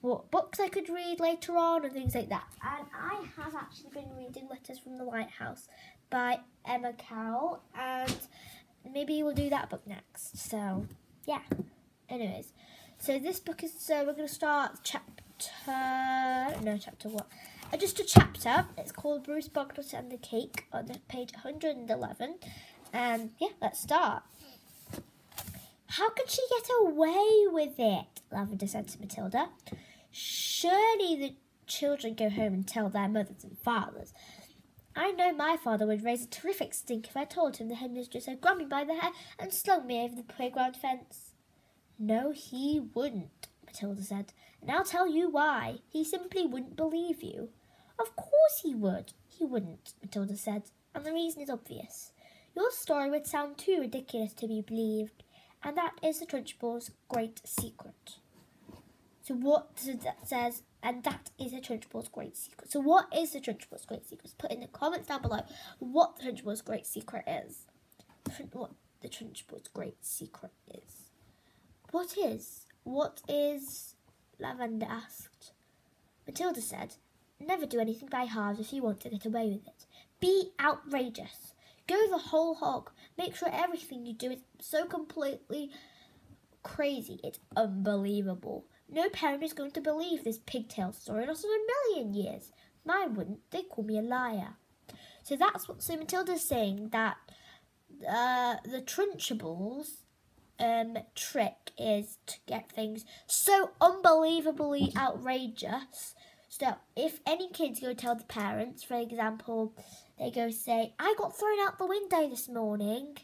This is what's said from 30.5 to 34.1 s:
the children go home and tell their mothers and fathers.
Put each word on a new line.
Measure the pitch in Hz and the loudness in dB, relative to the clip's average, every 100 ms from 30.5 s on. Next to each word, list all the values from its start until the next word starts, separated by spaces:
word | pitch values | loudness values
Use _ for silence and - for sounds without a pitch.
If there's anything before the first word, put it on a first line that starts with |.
| - 339 381 440 440 370 311 | 0 4 6 8 6 4 2
the | 277 262 _ _ - | 0 -6 _ _ -10
children | - 285 285 233 | -2 2 2 -2
go | 226 220 | 0 2
home | 208 220 | 4 2
and | 190 190 | 2 0
tell | 226 208 | 0 0
their | 202 202 | 2 2
mothers | 214 196 - | 2 0 -6
and | - - | -16 -6
fathers. | - 226 - - - | 0 0 0 -8 -16